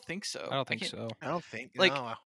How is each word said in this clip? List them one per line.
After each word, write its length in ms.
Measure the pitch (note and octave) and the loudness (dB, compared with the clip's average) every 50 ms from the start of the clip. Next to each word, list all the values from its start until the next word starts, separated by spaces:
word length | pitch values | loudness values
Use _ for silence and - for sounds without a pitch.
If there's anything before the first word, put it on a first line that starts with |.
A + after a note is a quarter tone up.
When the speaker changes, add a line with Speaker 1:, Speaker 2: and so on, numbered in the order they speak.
| - | -2
Speaker 1:
think 200 | - E3 G3 - | -6 -6 -4 -4
so. 260 | - - - - - | -4 -4 -4 -4 0
Speaker 2:
I 40 | - | 0
don't 100 | C#3 B2+ - | 0 2 0
Speaker 1:
I 0 | |
Speaker 2:
think 160 | - A#2 F#3 | 0 -2 -2
Speaker 1:
can't 80 | - - | -4 -4
Speaker 2:
so. 220 | F#2+ A#2 A2+ A2 - | -4 -4 -6 -6 -6
Speaker 3:
I 60 | D#3 C#3+ | -4 -2
don't 160 | D#3+ F3 E3+ - | -2 -2 -2 -6
think, 240 | A#2 A2 B2+ C3 - B2+ | -8 -8 -8 -6 4 6
Speaker 1:
Like, 160 | F#3+ F3+ C#3+ | 6 6 6
Speaker 3:
no, 120 | C#3 B2+ | 4 0
I 100 | A2+ A2+ - - _ _ | -4 -6 -8 -10 _ _